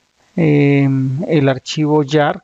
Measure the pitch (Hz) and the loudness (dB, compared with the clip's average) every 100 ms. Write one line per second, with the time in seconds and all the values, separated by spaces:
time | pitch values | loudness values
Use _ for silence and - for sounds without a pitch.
0 | _ _ _ - 160 147 143 143 139 135 | _ _ _ -2 2 2 2 2 2 0
1 | 135 131 - 151 139 131 - - 151 151 | -2 -4 -2 0 0 -2 -6 -4 0 0
2 | 139 151 147 - | 0 0 0 -4